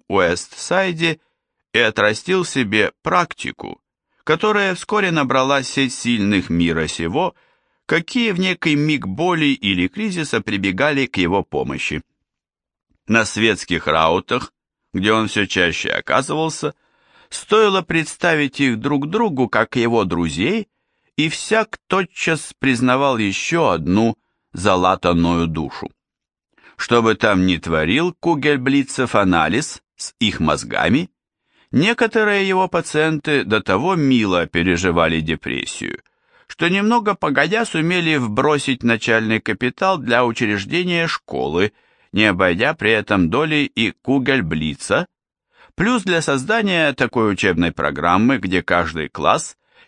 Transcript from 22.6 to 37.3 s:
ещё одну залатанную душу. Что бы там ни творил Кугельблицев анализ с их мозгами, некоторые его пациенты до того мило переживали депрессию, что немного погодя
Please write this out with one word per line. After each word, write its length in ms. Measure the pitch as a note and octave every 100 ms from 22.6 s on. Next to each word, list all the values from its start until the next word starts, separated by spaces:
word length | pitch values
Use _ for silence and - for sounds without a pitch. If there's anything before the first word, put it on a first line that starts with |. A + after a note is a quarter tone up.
| C3+ A#2+ B2+ C3 C#3 A#2
ещё 520 | G2+ G2 - E3+ C3+
одну 480 | E2+ D2+ G2+ A2+ - _ _ _
залатанную 920 | E2+ G2+ F#2 F#2 F#2+ F2+ F2 E2+ E2+ E2+
душу. 420 | D#2+ C#2 - - - _ _ _ _ _ _ - -
Что 260 | - A#2
бы 140 | A2+ G#2+
там 300 | A2 F#2+ F#2
ни 120 | E2+
творил 560 | E2 D#2+ D#2+ B2 F3 -
Кугельблицев 960 | E3 D#3 D3 C#3+ B2+ C#3 C3+ - B2 A2
анализ 680 | G2 E2+ D#2 A2 D#3 - _ _
с 180 | - -
их 200 | A2 -
мозгами, 720 | D#2 D2 A1+ G1+ D2+ C3 F3+ _ _ _ _ _ _
некоторые 760 | A#2+ G3 A#3 A3+ A3+ G#3+ G3+ G3
его 200 | F#3 F#3
пациенты 760 | E3+ - D3+ D#3+ D#3 - C#3+
до 180 | F#2+ G#2+
того 340 | - F#2+ E3 F3+
мило 500 | C#3 B2 G#2 F2 E2
переживали 760 | E2+ F2+ E2+ F2+ E2+ E2 E2
депрессию, 800 | D#2 D#2+ - C2 - - - - _ _ _ _ _
что 220 | - E3+
немного 460 | G3 G#3 A#3+ G#3+ F#3+
погодя 500 | D#3+